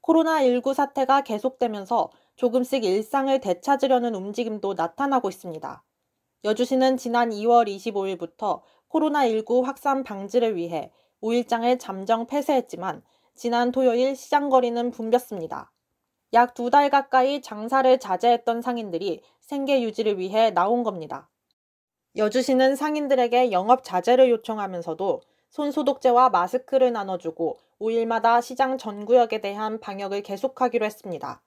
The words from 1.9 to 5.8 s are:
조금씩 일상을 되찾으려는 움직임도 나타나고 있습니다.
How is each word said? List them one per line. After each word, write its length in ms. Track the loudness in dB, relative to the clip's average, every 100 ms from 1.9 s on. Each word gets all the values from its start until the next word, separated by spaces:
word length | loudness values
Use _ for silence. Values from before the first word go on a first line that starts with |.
| -2 -2 _ _ _
조금씩 480 | 0 0 0 -2
일상을 540 | 0 -2 -2 -2 0 -2
되찾으려는 720 | 0 -4 0 0 2 2 0 -6
움직임도 580 | -8 -6 -6 -4 -6
나타나고 560 | -4 -6 -4 -2 0 -2
있습니다. 540 | -8 -12 -12 -14 -16